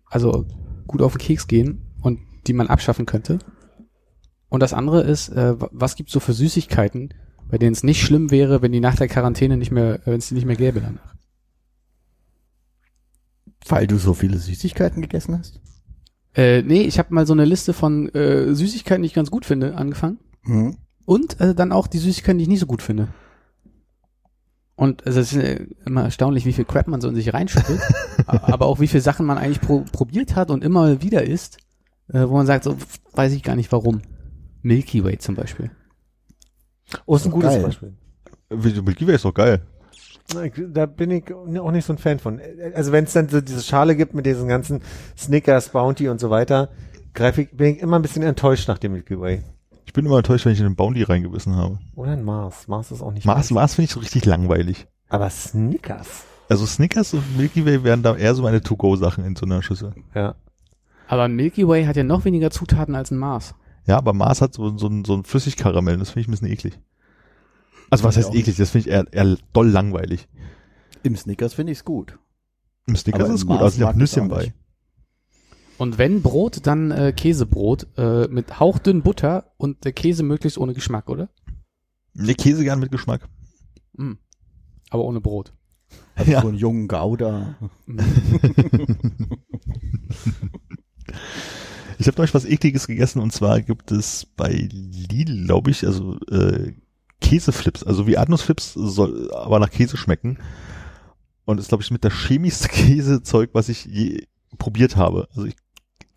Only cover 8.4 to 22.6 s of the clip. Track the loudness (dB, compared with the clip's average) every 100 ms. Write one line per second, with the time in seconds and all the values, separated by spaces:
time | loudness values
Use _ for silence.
8.4 | 4 4 2 2 2 2 2 2 0 2
9.4 | 2 2 0 2 2 0 -2 -2 -2 -4
10.4 | -2 0 0 0 -4 -10 -16 -20 _ _
11.4 | _ _ _ _ _ _ _ _ _ _
12.4 | _ _ _ _ _ _ _ _ _ _
13.4 | -20 _ -2 0 2 2 2 2 0 -2
14.4 | -6 -6 -6 -2 -2 -2 -6 -6 -6 -8
15.4 | -8 -20 -20 -20 _ -20 _ _ _ 2
16.4 | 4 4 4 2 4 0 2 2 4 4
17.4 | 4 2 -2 0 0 0 -2 0 2 2
18.4 | 2 0 0 -4 -2 0 0 -2 -2 -4
19.4 | -2 -2 -2 -4 -6 -4 -4 -6 _ _
20.4 | -2 0 0 -4 -20 _ 0 2 2 0
21.4 | 0 2 2 2 0 -2 -2 0 0 2
22.4 | 2 0